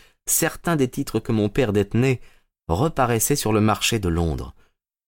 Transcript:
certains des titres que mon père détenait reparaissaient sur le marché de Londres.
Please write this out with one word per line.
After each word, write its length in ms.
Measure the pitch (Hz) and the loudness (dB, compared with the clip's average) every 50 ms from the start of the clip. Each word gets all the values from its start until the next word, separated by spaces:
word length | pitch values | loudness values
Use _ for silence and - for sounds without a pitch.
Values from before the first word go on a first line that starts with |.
| - _ _ _ - | -20 _ _ _ -6
certains 520 | - - - 165 156 - - - 175 170 151 | -4 -2 -2 -2 -2 -4 -4 -4 -2 0 0
des 100 | 131 123 | 0 0
titres 300 | - - 139 - - 110 | -2 -6 -6 -4 -4 -4
que 140 | - - 117 | -2 0 0
mon 160 | 107 104 107 | 0 0 0
père 240 | - - 131 110 98 | 0 0 0 2 2
détenait 480 | 104 98 - - 113 123 135 127 - - - _ _ _ _ _ _ _ - | 0 0 2 2 2 2 2 0 -2 -4 -14 _ _ _ _ _ _ _ -2
reparaissaient 640 | 82 92 135 165 160 - 131 120 120 113 - - - | 0 0 0 0 0 0 0 2 2 0 2 0 0
sur 160 | - - 107 | 0 0 2
le 80 | 110 107 | 2 4
marché 400 | 104 110 104 - - - 117 113 | 4 2 2 0 0 -2 -2 0
de 80 | 98 87 | 0 0
Londres. 480 | 82 82 85 82 71 65 67 60 - _ _ _ _ _ _ _ _ _ _ | 0 0 0 0 -2 -4 -8 -10 -14 _ _ _ _ _ _ _ _ _ _